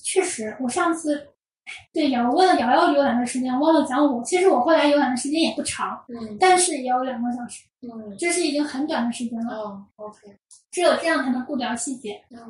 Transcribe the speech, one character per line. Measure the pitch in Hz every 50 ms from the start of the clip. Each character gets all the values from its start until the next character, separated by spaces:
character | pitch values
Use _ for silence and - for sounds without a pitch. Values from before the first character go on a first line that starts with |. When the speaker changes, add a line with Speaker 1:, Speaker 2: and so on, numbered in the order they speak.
| -
Speaker 1:
确 | - - 381 359
实， | - - - 214 214 214 -
我 | 262 240
上 | - 359 349 320 320
次， | 320 - 302 294 294 - - _ _ _ _ _ _ _ - - - - _
对， | - 339 302 277
瑶， | 254 233 240 247
问 | 269 349 381 370 359 254
瑶 | 233 240
瑶 | 269 311 349 349 285
游 | 277 277
览 | 262 233 240
的 | 247
时 | 240 - 254
间， | 254 254 254 262
忘 | 302 320 330
了 | 302 269
讲 | - 247 269 294
我， | 285 254 233 -
其 | - 349 359
实 | 370 381
我 | - 240
后 | 247 330
来 | 320 302 285 294
游 | 285 294
览 | 269 247
的 | 254
时 | 240 - 277
间 | 294 320
也 | 330 - -
不 | - 294
长， | - - - - - - - - -
Speaker 2:
嗯。 | 240 233 226 220 208 208
Speaker 1:
但 | 370 370 370 359
是 | 349 359 311
也 | 269 247 254
有 | 254 254 262
两 | 262 240 233 240
个 | 240 240
小 | 247 240 -
时， | - - - _ _ _
Speaker 2:
嗯。 | - 240 233 226 220 208 196 196
Speaker 1:
就 | 339 349
是 | 339 359 349
已 | 302 277
经 | 294 294
很 | 294 - 262 285
短 | 302 311 247 240
的 | 240
时 | 233 - 247
间 | 233 240 226 226
了。 | 233 214
Speaker 2:
哦， | 220 214 208 202 196 202 - _
OK。 | - 214 214 214 - _ 202 202 _ _ _ - - _ _
Speaker 1:
只 | - 359 349
有 | 311 -
这 | - 330
样 | 330 320 294 262
才 | 254
能 | 240 247 247
顾 | - 294
得 | 247 247
了 | 220 240 233
细 | - 285 269
节。 | - - 208 202 - - _
Speaker 2:
嗯。 | 240 - - 226